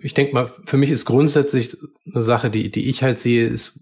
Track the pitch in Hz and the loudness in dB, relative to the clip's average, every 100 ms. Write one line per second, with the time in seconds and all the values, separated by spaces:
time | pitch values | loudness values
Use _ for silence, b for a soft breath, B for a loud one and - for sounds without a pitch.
0 | 143 - 139 135 117 - - 135 139 127 | -4 0 0 0 -4 -8 -2 2 2 0
1 | - 120 147 147 143 131 117 - - _ | 2 2 4 2 2 0 -2 -8 -18 _
2 | - 123 113 117 117 107 - - - 131 | -8 -2 0 0 0 -2 -2 -4 -4 -2
3 | 135 117 120 120 117 117 - - | -2 0 0 2 2 -2 -8 -10